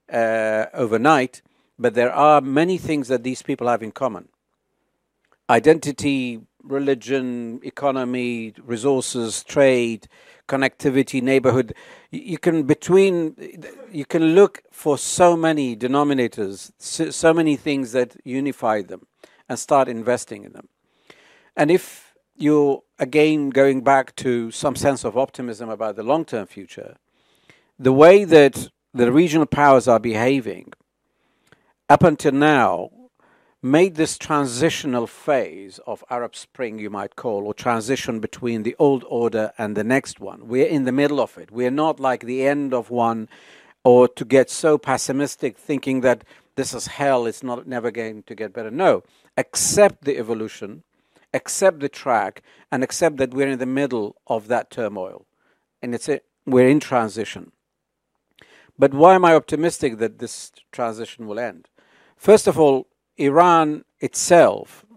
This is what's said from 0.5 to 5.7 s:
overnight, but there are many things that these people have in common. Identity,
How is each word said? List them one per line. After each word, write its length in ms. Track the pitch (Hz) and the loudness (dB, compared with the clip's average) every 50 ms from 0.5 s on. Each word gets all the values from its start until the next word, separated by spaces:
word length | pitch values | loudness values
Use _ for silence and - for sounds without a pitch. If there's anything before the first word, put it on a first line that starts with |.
| 110 107 104 - - | -2 -2 -4 -6 -6
overnight, 680 | - 131 110 107 113 113 147 160 143 127 - - - _ _ _ _ _ _ _ - | -6 -4 -2 -2 0 2 4 4 4 2 -2 -8 -14 _ _ _ _ _ _ _ -4
but 160 | 117 120 107 | -2 -2 0
there 180 | 117 120 123 - | 0 -2 0 0
are 280 | - 147 151 151 147 | 2 4 4 4 4
many 360 | 135 135 131 143 165 175 190 | 2 0 0 0 0 0 -2
things 320 | 170 - - 160 147 135 117 | -4 -4 -4 -6 -4 -4 -4
that 140 | 127 123 113 | -4 -4 -4
these 180 | 127 131 - | -6 -10 -8
people 280 | - - 143 123 120 120 | -8 -8 -8 -6 -2 -2
have 140 | 120 110 113 | -2 -4 -4
in 100 | 110 - | -8 -10
common. 360 | - 135 127 107 87 87 _ _ _ _ _ _ _ _ _ _ _ _ _ _ _ _ _ _ _ _ _ _ _ _ - | -6 -6 -6 -6 -8 -16 _ _ _ _ _ _ _ _ _ _ _ _ _ _ _ _ _ _ _ _ _ _ _ _ 0
Identity, 920 | 123 117 110 156 | 2 2 6 4